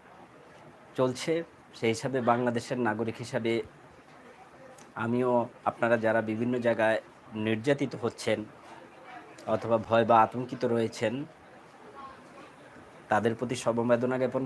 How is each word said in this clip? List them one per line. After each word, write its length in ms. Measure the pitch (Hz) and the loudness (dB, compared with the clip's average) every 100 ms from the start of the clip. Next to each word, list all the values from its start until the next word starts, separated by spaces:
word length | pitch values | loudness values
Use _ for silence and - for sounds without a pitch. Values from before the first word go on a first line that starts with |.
| - - - - - - - - - - | -20 -20 -20 -20 -20 -20 -20 -20 -10 -2
চলছে, 360 | 127 123 - 165 170 - - - | -2 0 -2 -2 -4 -14 -20 -2
সেই 140 | 113 110 | 0 0
হিসাবে 240 | 131 131 | -2 0
বাংলাদেশের 580 | 117 120 123 117 - 127 113 | 2 2 2 -2 -4 -2 -2
নাগরিক 300 | 107 113 - | -2 -4 -6
হিসাবে 300 | 117 123 113 113 - - - - - - - - - - - - - - | -6 -4 0 -2 -4 -14 -20 -20 -20 -20 -20 -20 -20 -20 -20 -20 -16 -6
আমিও 360 | 113 123 123 120 113 - - | -2 0 2 2 0 -4 -4
আপনারা 300 | - 117 117 | 0 2 4
যারা 240 | 110 113 | 4 2
বিভিন্ন 320 | 110 110 120 123 117 | 0 -2 0 0 2
জায়গায় 300 | 113 110 107 - - - 110 | 2 2 2 -4 -18 -12 -4
নির্যাতিত 580 | 107 110 123 139 135 117 | -2 0 0 0 -2 -4
হচ্ছেন 440 | 117 - - 107 107 - - - - - - - - - - | -6 -4 -2 -2 -4 -16 -20 -20 -20 -20 -20 -18 -20 -12 -4
অথবা 300 | 110 113 113 | -2 0 0
ভয় 280 | 101 113 110 | 2 2 6
বা 100 | 113 | 6
আতঙ্কিত 400 | 110 120 123 123 123 | 6 0 -8 -4 0
রয়েছেন, 480 | 117 113 - 110 127 151 - - - - - - 269 269 - - - - - - - - - - | 0 -2 -2 -4 -4 -8 -16 -20 -20 -20 -20 -20 -18 -18 -18 -20 -20 -20 -20 -20 -20 -20 -20 -2
তাদের 240 | 107 113 113 | 0 2 -2
প্রতি 200 | 120 120 | -4 -2
সমবেদনা 600 | 123 117 120 120 123 127 | 0 0 4 2 2 0
জ্ঞাপন 260 | 127 131 | 0 -2